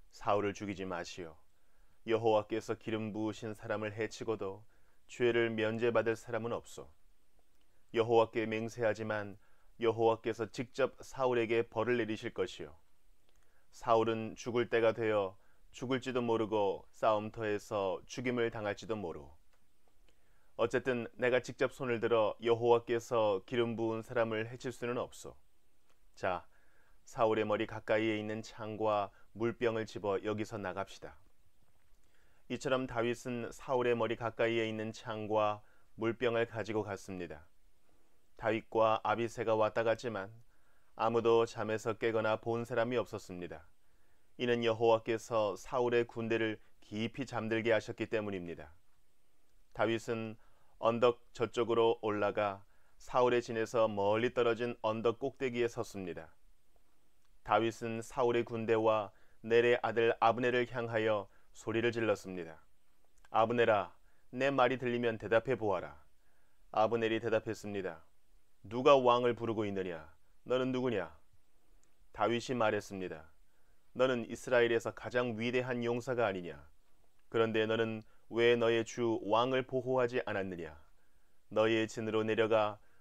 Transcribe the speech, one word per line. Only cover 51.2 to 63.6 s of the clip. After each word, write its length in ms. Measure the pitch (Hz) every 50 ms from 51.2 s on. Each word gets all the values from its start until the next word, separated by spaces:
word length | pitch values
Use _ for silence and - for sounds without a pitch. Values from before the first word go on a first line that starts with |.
| - - -
저쪽으로 680 | - 120 104 - 123 117 104 117 113 113 117 117 - -
올라가 640 | 110 104 104 104 101 98 107 104 101 98 98 - - - - - - - -
사울의 440 | - - - 131 123 123 123 120 117
진에서 440 | - 117 113 113 107 - 117 110
멀리 480 | 110 104 101 98 101 107 110 117 123 -
떨어진 420 | 127 120 117 117 107 123 120 120 - -
언덕 380 | 110 110 117 107 117 113 -
꼭대기에 480 | 139 135 - - 135 131 120 120 117 117
섰습니다. 640 | - 123 110 - - 101 92 87 80 80 80 76 - - - - - - - - - - - - - - - - - - - - - - -
다윗은 600 | - 110 107 113 113 110 - 120 117 113 113 113
사울의 420 | - - 143 127 120 120 120 117
군대와 680 | 120 120 113 110 107 113 110 110 110 110 110 101 98 - - - - - - -
넬의 360 | 110 117 120 117 120 120 120
아들 320 | - 113 107 117 113 117 113 -
아브넬을 480 | 107 113 110 120 127 123 120 123 123 120 127
향하여 560 | 127 117 117 117 113 110 110 107 104 98 - - - - - -
소리를 400 | - - 113 107 113 113 120 110
질렀습니다. 680 | 117 113 107 101 95 - 95 92 90 82 80 80 78 - - - - - - - - - - - - - -
"아브넬아, 640 | - 107 113 110 120 120